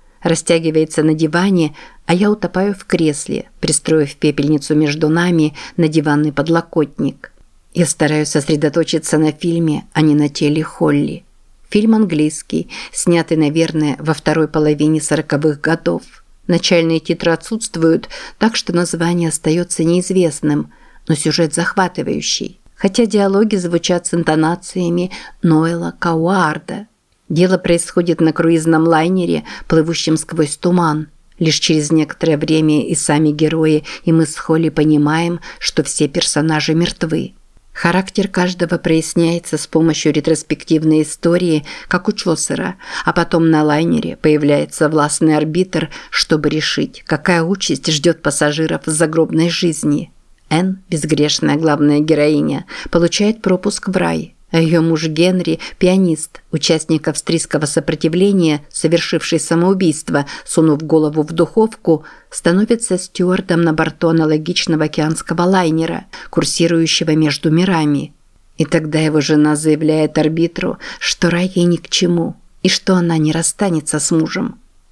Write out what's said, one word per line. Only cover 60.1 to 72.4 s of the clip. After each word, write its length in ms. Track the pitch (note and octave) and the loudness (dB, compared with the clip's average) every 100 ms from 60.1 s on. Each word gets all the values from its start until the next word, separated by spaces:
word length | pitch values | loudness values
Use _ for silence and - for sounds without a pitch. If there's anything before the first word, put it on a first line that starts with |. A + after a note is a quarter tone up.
| D3 C#3 - - | -4 -4 -10 -4
сунув 360 | - D#3+ D3 | 2 2 2
голову 420 | D#3+ D#3+ D3+ D#3 | 2 2 2 0
в 100 | D3+ | -2
духовку, 720 | E3 E3 - A3 - - D3+ - - _ | 0 0 2 0 0 0 0 -2 -20 _
становится 680 | - E3+ F#3 G#3+ A3+ - F#3 | -4 0 2 2 0 0 -4
стюардом 640 | - - F3+ F#3 - E3+ | -6 -2 0 0 0 0
на 100 | E3+ | 2
борту 340 | D#3 D#3+ - E3+ | 0 -2 0 0
аналогичного 800 | E3 D#3 D#3 D#3 E3+ - D#3+ D3+ | 2 2 0 -2 -4 -2 0 0
океанского 560 | E3 D#3 D#3 - E3 | -2 -2 -4 -4 -2
лайнера, 640 | F3+ F#3+ E3+ D#3+ D#3+ - - - - | 2 2 2 0 -2 -6 -12 -18 -6
курсирующего 840 | - - - E3+ E3 D#3+ - D#3+ D#3 | -4 -2 0 0 2 0 0 0 2
между 340 | D3+ C#3+ E3 | 2 0 0
мирами. 640 | D#3+ F#3 E3+ D3+ C#3+ D3 _ _ _ _ - | 2 2 2 2 -2 -4 _ _ _ _ -6
И 80 | D3+ | -2
тогда 340 | E3 D#3 D#3 | 0 0 0
его 200 | D#3 D3+ | 2 2
жена 360 | C#3+ D3+ D3+ D3+ | 2 4 4 2
заявляет 640 | D#3 D3+ D#3 D#3 D3+ D#3 | 0 0 2 0 0 0
арбитру, 600 | D#3 D#3+ E3 - F#3 - - - | 0 0 -2 -2 -6 -8 -12 -10
что 300 | - - E3+ | -8 0 0
рай 220 | F3 F#3 | 0 0
ей 120 | F#3 F3 | 2 2
ни 120 | E3+ | 0
к 120 | - | -2
чему, 460 | - F3 E3+ E3 - | -2 0 0 -2 -8